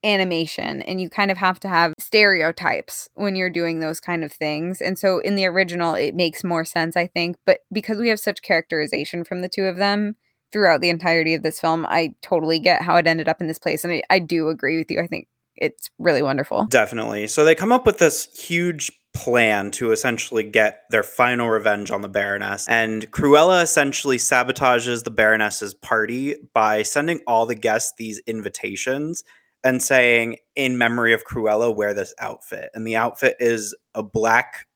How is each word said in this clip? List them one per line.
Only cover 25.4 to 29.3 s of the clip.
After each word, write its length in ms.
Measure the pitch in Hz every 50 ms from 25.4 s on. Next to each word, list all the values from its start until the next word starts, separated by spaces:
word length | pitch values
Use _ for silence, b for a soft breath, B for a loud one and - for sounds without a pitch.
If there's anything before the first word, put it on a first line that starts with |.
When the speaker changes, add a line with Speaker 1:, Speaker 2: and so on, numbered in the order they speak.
| 107 104 - - 107 101 -
Speaker 2:
party 600 | _ - - 117 110 107 107 120 127 135 143 143 147 - _ _
by 280 | 117 110 107 107 107
sending 400 | 107 - - 147 147 165 170 151 -
all 180 | - 117 113 117
the 80 | 113 120
guests 380 | 107 117 113 107 107 - - -
these 220 | - 113 110 107 - _
invitations 1000 | - 110 110 104 101 - - - 104 98 - - 127 131 143 151 160 175 - b b